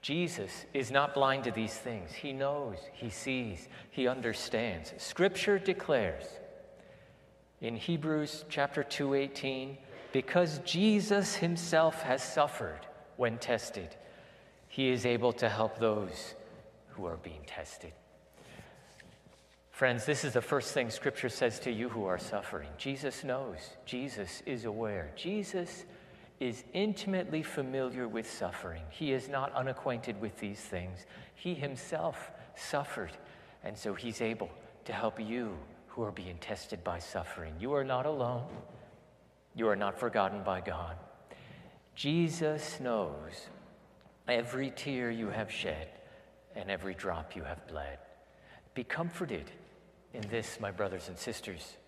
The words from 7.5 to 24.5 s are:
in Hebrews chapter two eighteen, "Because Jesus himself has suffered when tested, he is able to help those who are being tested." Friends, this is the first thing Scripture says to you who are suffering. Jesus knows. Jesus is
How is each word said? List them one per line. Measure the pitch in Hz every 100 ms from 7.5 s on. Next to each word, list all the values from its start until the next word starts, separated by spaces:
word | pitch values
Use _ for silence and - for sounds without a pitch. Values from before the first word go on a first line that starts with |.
| -
in | 117 117
Hebrews | - 170 156 156 147 - -
chapter | - 143 -
two | 143 - 139
eighteen, | 139 139 139 135 131 131 139 - - -
"Because | 135 - 180 175 151
Jesus | - 170 214 208 208 202 190 -
himself | 170 170 - 160 160 -
has | - 135
suffered | - - 147 - 95 78 - - - -
when | 120 113
tested, | - 113 - - 85 - - - - - - - -
he | - 131
is | 127 120
able | 120 120
to | 113 113
help | 107 110 -
those | 117 107 95 - - - - - - - -
who | - 90
are | 82
being | 90 78
tested." | 73 - 78 - 82 80 - - - - - - - - - - - - - - - - _
Friends, | - 131 120 113
this | 143
is | 147
the | 120
first | - 143 120
thing | 147 120
Scripture | - 143 135 127
says | - 123 113
to | -
you | 110 120
who | 113 95
are | 90
suffering. | - 104 - 87 73 76
Jesus | 135 135 143 -
knows. | - 135 135 85 - - -
Jesus | 123 139 113 95 -
is | -